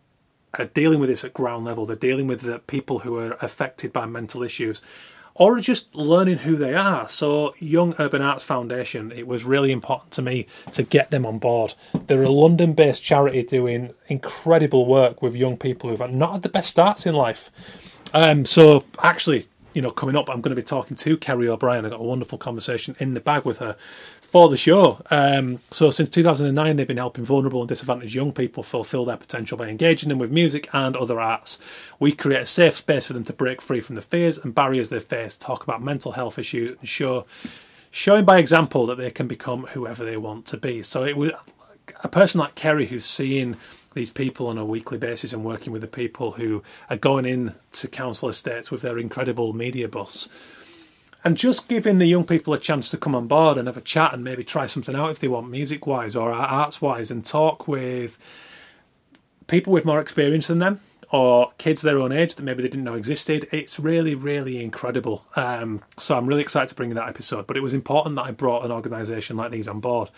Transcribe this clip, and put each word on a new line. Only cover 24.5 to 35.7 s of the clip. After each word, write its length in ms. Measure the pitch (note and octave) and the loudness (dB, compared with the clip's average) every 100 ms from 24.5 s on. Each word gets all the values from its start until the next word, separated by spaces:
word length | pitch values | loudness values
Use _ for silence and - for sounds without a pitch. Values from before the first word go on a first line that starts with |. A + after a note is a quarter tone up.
| C3 | 6
show. 420 | - G3 D#3+ G#2+ - | 4 6 6 4 0
Um, 480 | D3 C#3 C#3 C3 B2 _ | 2 4 2 -2 -6 _
so 220 | - D3+ | 2 4
since 180 | D3 D3 | 4 0
two 140 | E3+ | 2
thousand 240 | E3 C#3+ C#3+ | 2 2 0
and 80 | C#3+ | 2
nine, 200 | D#3 D3 | 2 0
they've 120 | C3 | -2
been 100 | B2 | -4
helping 260 | B2 B2 | -6 -6
vulnerable 380 | A#2 C#3 C3+ B2+ | 0 2 2 -2
and 80 | A#2+ | -4
disadvantaged 460 | B2+ C3 B2 A2 B2+ | -6 -4 -6 -6 -4
young 160 | C#3+ | -4
people 320 | C3 B2 - | -2 -6 -6
fulfil 420 | - B2 G#2 C3 B2 | -8 -8 -4 -4 -4
their 120 | A2+ | -6
potential 420 | - A#2 A2 A#2+ | -10 -10 -8 -8
by 80 | A2 | -8
engaging 420 | A2 E3 D#3 D3+ | 0 2 2 0
them 80 | C3 | -2
with 140 | A#2 | 0
music 360 | D#3+ E3 D3 - | 2 2 0 -4
and 220 | C#3 C3 B2+ | -2 -2 -2
other 260 | B2 A#2 | -4 -2
arts. 380 | A2+ A2+ - - - - - - | -2 -4 -6 -12 -14 -20 -20 0
We 140 | C#3+ | 0
create 280 | D3 C#3 C3+ | 0 0 0
a 60 | A#2 | 0
safe 280 | - E3 - | 4 4 4
space 300 | - C#3 - | -2 -2 -2
for 80 | |
them 120 | B2+ - | -8 -10
to 80 | |
break 280 | - B2+ B2+ | -4 -4 -4
free 180 | - B2 | -6 -6
from 140 | - | -6
the 80 | A2 | -12
fears 380 | - E3+ E3+ D#3+ | -4 0 2 0
and 160 | B2+ C#3+ | -2 0
barriers 340 | C3+ C3 A2 | 2 0 -2
they 100 | A#2 | -6
face, 380 | - A#2+ A2 - | -6 -8 -8 -12
talk 260 | - B2 | -8 -8
about 200 | - | -6